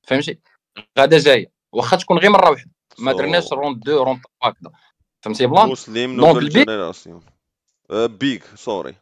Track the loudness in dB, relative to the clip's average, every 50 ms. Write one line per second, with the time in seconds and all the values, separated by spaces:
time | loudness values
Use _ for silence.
0 | _ -2 -4 -4 -2 -6 -12 _ _ _ _ _ _ _ _ -20 -20 _ _ 2
1 | 4 6 4 4 6 4 4 2 0 _ _ _ _ _ -6 -6 -2 0 -2 -2
2 | 0 -2 0 2 4 4 4 6 6 4 2 0 -6 -20 _ _ _ _ _ -8
3 | -6 -4 -4 -2 -2 -2 -2 -2 -2 -4 -8 -6 -6 -6 -8 -8 -6 -2 0 0
4 | 0 0 -2 -6 _ _ _ _ -6 -6 -6 _ -20 -20 _ _ _ _ _ _
5 | _ _ _ _ _ -10 -4 -4 -2 0 2 2 2 2 -2 -8 -12 -10 -8 -8
6 | -8 -6 -2 2 4 4 4 2 -2 -2 0 0 0 0 0 -6 -6 -8 -10 -14
7 | _ -20 -20 -20 _ _ _ _ _ _ _ _ _ _ _ _ _ _ -6 -4
8 | -4 -4 -6 -6 -6 -6 -6 -6 -12 -20 -20 -16 -10 -8 -8 -8 -8 -12 -16 _